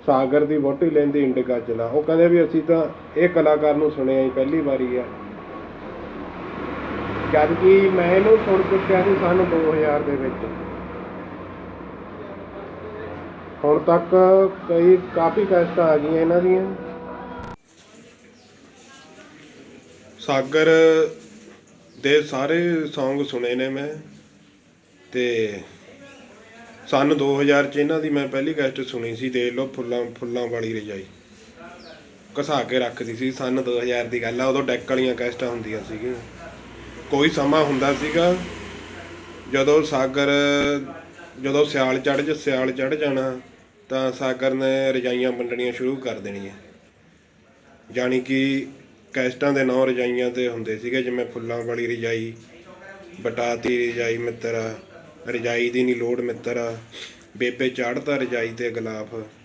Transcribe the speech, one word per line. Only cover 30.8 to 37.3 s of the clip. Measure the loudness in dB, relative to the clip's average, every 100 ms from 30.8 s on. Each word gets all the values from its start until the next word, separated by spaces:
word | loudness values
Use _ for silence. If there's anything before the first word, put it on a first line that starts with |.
| -8 -12 -12 -20 -20 -20 -20 -20 -20 -20 -20 -20 -20 -20 -14 -8
ਘਸਾ | -2 -2
ਕੇ | 0 0
ਰੱਖਦੀ | 0 -4 -8 -4
ਸੀ, | -4
ਸੰਨ | -4 -2 -2
ਦੋ | -2 -2
ਹਜ਼ਾਰ | 0 -2 -2
ਦੀ | -4
ਗੱਲ | -4 -2
ਆ, | 0
ਉਦੋਂ | 0
ਡੈਕ | 0 -2 -2
ਵਾਲੀਆਂ | 0 0 -2
ਕੈਸਟਾਂ | -6 -4 -6
ਹੁੰਦੀਆਂ | -6 -8 -8 -8
ਸੀਗੀਆਂ। | -10 -8 -8 -12 -18 -18 -18 -20 -20 -18 -18 -4
ਕੋਈ | 2
ਸਮਾਂ | 2